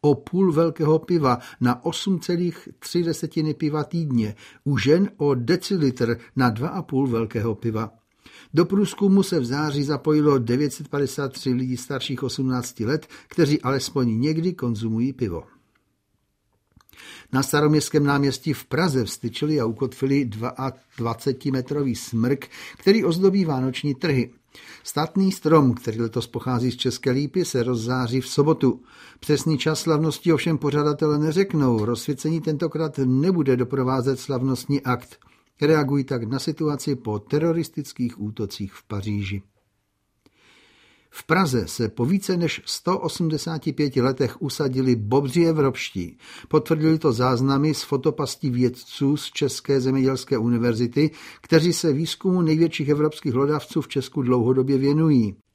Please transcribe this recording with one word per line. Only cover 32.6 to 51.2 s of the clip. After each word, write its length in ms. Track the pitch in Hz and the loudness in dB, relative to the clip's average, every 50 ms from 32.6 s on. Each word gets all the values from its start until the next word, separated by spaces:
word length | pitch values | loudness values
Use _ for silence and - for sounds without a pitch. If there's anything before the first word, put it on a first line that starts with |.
| 175 147 - 156 160 156 147 - 135 | -2 -4 -2 -4 -4 -4 -2 -2 0
nebude 520 | 127 127 131 143 185 190 170 147 131 127 | 2 2 2 2 2 2 2 2 2 2
doprovázet 640 | 123 127 123 135 135 127 127 131 131 120 135 135 123 | 2 0 -2 0 -2 0 0 0 0 0 -2 -2 -2
slavnostní 600 | - - 139 123 127 135 131 120 - - 143 139 | -4 -6 -4 -2 0 -2 -2 -2 -2 -2 -2 -2
akt. 340 | - 131 123 117 - - - _ _ _ _ _ _ _ _ _ | 0 -2 -2 -2 -4 -14 -20 _ _ _ _ _ _ _ _ _
Reagují 440 | 147 147 160 151 143 135 143 143 135 | 2 4 4 4 2 0 0 -2 -2
tak 200 | - 135 120 117 | -2 -4 -6 -4
na 140 | 110 131 135 | -4 -4 -4
situaci 580 | - - 147 - 160 151 147 135 - 147 139 | -4 -6 -4 -2 -2 -4 -2 -4 -4 -4 -6
po 220 | 120 - 110 107 104 | -4 -4 -6 -6 -6
teroristických 1040 | 104 - - 151 160 170 165 170 151 - _ - 139 - - - 127 120 117 - | -4 -2 -2 0 2 0 0 -2 -4 -6 _ -10 -10 -10 -6 -4 -4 -4 -4 -6
útocích 520 | 104 107 110 - 110 95 - - 104 98 | -8 -8 -6 -6 -8 -8 -6 -8 -10 -10
v 160 | - - _ _ | -10 -16 _ _
Paříži. 540 | 107 101 98 107 104 101 101 95 101 98 - _ _ _ _ _ _ _ _ _ _ _ _ _ _ _ _ _ _ _ _ _ _ _ _ _ _ _ _ _ _ _ _ _ _ | -8 -6 -4 -4 -4 -4 -4 -4 -6 -8 -10 _ _ _ _ _ _ _ _ _ _ _ _ _ _ _ _ _ _ _ _ _ _ _ _ _ _ _ _ _ _ _ _ _ _
V 100 | - - | -20 -2
Praze 380 | - 160 185 190 151 127 120 92 | 0 2 2 2 2 0 -2 -2
se 220 | 78 - - 117 107 | -2 -4 -4 -4 -4
po 180 | - - 120 | -2 -2 0
více 300 | 135 190 196 - - 185 | 0 0 0 0 -2 -2
než 260 | 175 170 151 - - - | 0 0 -2 -2 -6 -8
sto 320 | - - - _ 170 175 - | -10 -10 -6 _ -2 -2 -2
osmdesáti 720 | - 160 - - 175 160 156 143 - 170 160 151 - 160 | -2 -6 -4 -2 -2 0 0 -2 -4 -6 -8 -4 -4 -6
pěti 280 | 139 - 147 143 127 135 | -2 0 -2 0 2 2
letech 420 | 120 131 131 - 143 117 - - | 2 2 2 0 -2 -2 -2 -6
usadili 540 | - 139 - - 156 135 131 131 131 131 123 | -8 -8 -4 -2 -2 -2 0 0 2 2 2
bobři 480 | 113 104 104 123 139 143 135 123 175 170 | 2 2 2 2 2 2 2 2 2 2
evropští. 720 | 165 160 156 143 135 120 - - - - 95 87 82 - _ - - - - - - | 4 4 4 2 2 0 -2 -8 -8 -6 -8 -8 -8 -12 _ -20 -20 -20 -20 -8 2
Potvrdili 500 | - 156 151 - 160 156 151 160 160 156 | 2 2 2 2 -2 2 4 2 2 4
to 140 | - 151 | 2 0
záznamy 600 | 117 110 123 131 127 117 131 135 139 139 147 156 147 | 2 2 2 2 2 2 2 2 2 2 2 2 0
z 80 | - | -2
fotopastí 680 | - - 143 135 - 156 147 - 147 127 - - - 139 | -4 -4 -4 0 0 0 0 0 -6 -6 -6 -4 -4 -2
vědců 680 | 120 123 123 120 123 - - - - - 143 139 147 | 0 2 2 2 0 -2 -16 -18 -6 0 0 0 0
z 80 | 147 - | 0 -4
České 560 | - _ - 151 131 127 - - - 139 135 | -8 _ -2 -2 -2 -2 -6 -2 0 0 2
zemědělské 580 | 123 131 131 135 131 131 135 123 - - 135 117 | 2 2 2 2 2 2 0 0 -2 -2 -2 0
univerzity, 720 | 110 120 120 117 117 120 113 107 123 117 120 139 151 151 - - | 2 2 2 2 2 0 2 0 0 0 2 2 0 0 0 -6